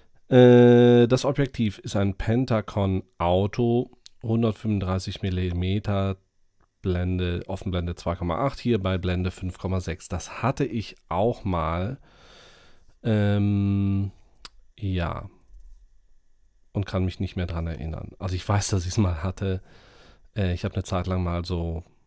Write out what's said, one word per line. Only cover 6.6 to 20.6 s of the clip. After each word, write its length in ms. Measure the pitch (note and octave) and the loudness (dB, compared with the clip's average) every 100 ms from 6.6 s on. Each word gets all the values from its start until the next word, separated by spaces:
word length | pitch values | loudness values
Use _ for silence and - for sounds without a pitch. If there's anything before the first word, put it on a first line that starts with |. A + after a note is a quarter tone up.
| _ _ | _ _
Blende, 640 | G2 F2+ F2+ F#2 F2+ F2 - | -4 -2 -2 -2 -2 -4 -6
Offenblende 480 | F#2+ G2 F2+ F2 | -8 -6 -4 -4
zwei 200 | E2+ F2 | -6 -6
Komma 320 | E2+ F2 E2 C3+ | -4 -4 -2 -4
acht, 120 | - | -4
hier 220 | B2 A2 | -2 -2
bei 160 | F#2+ F#2 | 0 -2
Blende 340 | F2+ F2+ F2+ | -2 -2 -2
fünf 280 | - F2+ - | -4 -10 -8
Komma 220 | F#2 F#2 | -6 -4
sechs. 280 | F2 D#2+ - | -6 -10 -8
Das 340 | F2+ - - | -10 -10 -4
hatte 220 | - C#3 | -4 -2
ich 320 | C#3 A#2 - - _ | -4 -4 -8 -16 _
auch 340 | E2+ A2+ A#2 | -2 -2 -2
mal, 540 | G2 F2 D#2+ E2 G2 C3+ - - - - - - - - - _ | -4 -2 -2 -4 -6 -8 -16 -20 -20 -20 -20 -20 -20 -20 -20 _
ähm, 1080 | - G#2+ G#2 G#2 G2+ G2+ G2+ G2 G2 G2 G2 - - _ - - - - | -2 2 2 2 2 2 2 2 0 0 -2 -8 -20 _ -20 -20 -20 -10
ja, 500 | G2+ F#2 E2 D#2+ G2+ - - - - - - - _ - _ _ _ _ _ | -4 -2 -2 -6 -12 -18 -20 -20 -20 -20 -20 -20 _ -20 _ _ _ _ _
und 140 | G#2+ G2 | -6 -4
kann 180 | F#2+ | -2
mich 160 | F#2 - | -2 -4
nicht 160 | G2 - | -6 -4
mehr 100 | F2 | -4
dran 200 | E2+ E2 | -4 -6
erinnern. 460 | E2 D#2+ - - - | -8 -8 -10 -12 -10
Also 160 | F#2 | -6
ich 140 | F2+ - | -6 0
weiß, 200 | G2+ - | 0 0
dass 180 | F#2+ F2 | -2 -2
ich's 100 | A2+ | 0
mal 260 | F#2+ D#2+ | 0 0
hatte. 400 | - - G2 F#2 - - - - - - - | -6 -4 -4 -4 -8 -20 -20 -20 -20 -20 -12
Äh, 200 | G#2+ F#2+ | -4 -2
ich 100 | F2 | -2